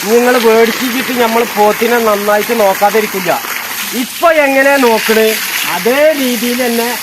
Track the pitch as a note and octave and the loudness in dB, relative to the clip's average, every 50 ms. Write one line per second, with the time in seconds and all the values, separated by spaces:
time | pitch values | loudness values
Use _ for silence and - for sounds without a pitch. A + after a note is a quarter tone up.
0 | - G3 A3 A#3+ A#3+ B3 B3 B3+ A3+ A3+ A3 A3+ A3+ A3+ A3 - A#3+ B3+ A3+ C4 | -2 2 2 2 4 4 2 4 4 4 4 4 4 2 0 -4 -6 -4 -4 -4
1 | A3+ - C4 A#3+ A#3+ A3+ A3+ A#3 A#3+ A3+ - G#3 G#3 G#3 G#3 - A3+ A3+ A#3 A#3+ | -4 -4 -2 -2 0 0 0 0 -2 -2 0 0 2 2 2 0 0 0 0 2
2 | A#3 A3 G#3 G3+ G3+ G#3 G#3 G#3 G3+ - A#3+ A#3 G#3 F#3+ F#3+ - G3+ G3+ G3+ A3 | 2 0 0 0 0 0 0 0 0 -2 0 2 2 2 2 2 0 2 2 2
3 | G#3 G#3+ - G3 F#3 F3 D3 A2+ - - - - - - - - - - - A3+ | -2 -2 -4 -6 -2 -2 -4 -4 -4 -8 -10 -10 -10 -10 -10 -10 -10 -6 -4 -4
4 | B3+ - - - D#4 E4+ E4 D#4 D4 C4+ C4+ C4+ C4+ C#4 C#4 C#4 B3+ A#3+ A3+ G#3+ | -6 -6 -6 0 2 2 4 4 2 2 2 2 2 2 2 4 4 2 2 2
5 | - - A3 A3 A3 A3 A3 - - - - - - - E3 F3+ F3+ A3 B3+ C#4+ | 0 0 2 2 2 2 0 -2 -6 -8 -8 -6 -6 -6 -6 -4 -2 0 0 2
6 | D4 D#4 D#4+ C#4 C4+ B3 B3 A3+ A3+ A#3+ A#3+ B3 B3+ A#3+ A#3 A#3 A3+ A#3+ A#3+ - | 2 2 2 0 -2 -2 -2 -2 -2 -2 -2 -2 -2 -2 0 -2 -2 -2 -4 -6